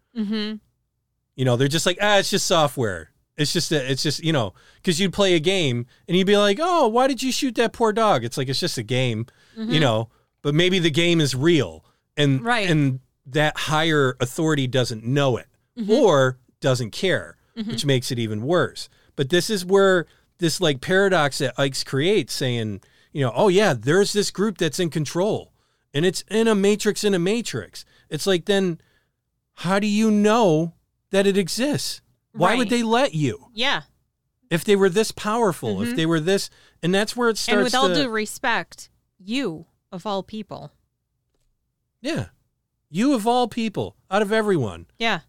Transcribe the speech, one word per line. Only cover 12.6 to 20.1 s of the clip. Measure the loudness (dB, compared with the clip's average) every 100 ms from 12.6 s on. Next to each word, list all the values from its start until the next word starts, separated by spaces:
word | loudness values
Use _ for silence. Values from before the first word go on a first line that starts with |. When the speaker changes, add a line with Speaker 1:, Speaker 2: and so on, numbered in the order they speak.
| 0
Speaker 2:
and | 2 0 -2 -10 _ -6
that | 0 0 0
higher | -2 0 2 2 2 0
authority | -4 -2 0 0 0
doesn't | 0 -2 -4 -2
know | 0 2 0
it | -6 _ _ -8
Speaker 1:
Mm-hmm. | 0
Speaker 2:
or | 4 6 6 4 0 _ _
doesn't | -2 0 -2
care, | -4 -2 -2 -4 -16 _ -12
Speaker 1:
Mm-hmm. | -8
Speaker 2:
which | -4 0
makes | 0 0
it | -4
even | -4 -4
worse. | -2 0 0 -4 -18 _ _ -6
But | 0
this | 0 0
is | -4 2
where | 4 4 4 0